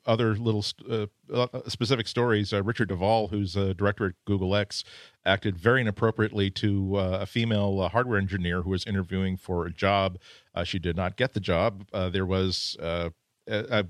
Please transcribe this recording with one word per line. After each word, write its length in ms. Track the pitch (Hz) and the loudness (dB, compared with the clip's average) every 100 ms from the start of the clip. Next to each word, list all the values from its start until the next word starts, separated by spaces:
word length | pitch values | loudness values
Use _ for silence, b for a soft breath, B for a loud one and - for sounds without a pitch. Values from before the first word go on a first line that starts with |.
other 300 | - 113 113 | 0 2 2
little 280 | 107 117 107 | 2 0 0
st-, 280 | - - - | -2 -8 -6
uh, 160 | 113 104 - - | -4 -4 -10 -4
uh, 360 | 123 123 127 120 | -2 0 -4 -8
specific 400 | - 123 123 - | -4 0 0 0
stories. 440 | 123 120 104 104 | 0 2 2 2
Uh, 100 | 101 | 0
Richard 260 | 101 113 101 | 0 0 -2
Duvall, 400 | 90 98 113 101 | 0 2 2 0
who's 260 | 104 95 98 | -2 -2 0
a 160 | 98 | 0
director 320 | 90 101 104 98 | 2 0 2 -2
at 80 | - - | -4 -2
Google 280 | 98 92 104 | 0 2 0
X, 280 | 101 - B B B B | 0 -6 B B B B
acted 320 | 92 101 107 87 | 2 2 0 2
very 240 | 110 131 | 4 4
inappropriately 720 | 110 98 113 - 107 104 98 | 2 2 0 2 0 2 0
to, 460 | - 107 98 95 98 | 0 0 0 0 0
uh, 220 | 92 92 | 0 -2
a 40 | 98 | -2
female, 540 | 120 117 104 101 98 | -2 0 2 2 2
uh, 80 | 87 | 2
hardware 300 | 117 127 101 | 0 2 2
engineer 440 | 95 98 87 90 | 0 0 -2 -2
who 80 | 87 | -2
was 140 | 92 | -2
interviewing 520 | 113 98 87 95 95 92 | -2 -2 -2 -2 -2 -4
for 280 | - 87 | -4 -4
a 80 | 85 | -4
job. 460 | 82 98 101 95 90 B B B | 0 2 4 2 -2 B B B
Uh, 100 | - | -6
she 140 | 87 95 | -4 -2
did 180 | 87 85 | -2 -2
not 200 | 90 - | -2 -2
get 160 | 127 | -2
the 80 | 104 | -2
job. 460 | 95 85 110 98 98 | 0 2 0 -2 -8
Uh, 160 | 101 92 | -4 -2
there 160 | 95 92 | -2 0
was, 500 | 95 95 - - - | 0 0 -2 -6 -6
uh, 300 | 82 85 85 - _ _ - | -4 -4 -4 -8 _ _ -6
uh, 360 | 107 - 110 | -6 0 0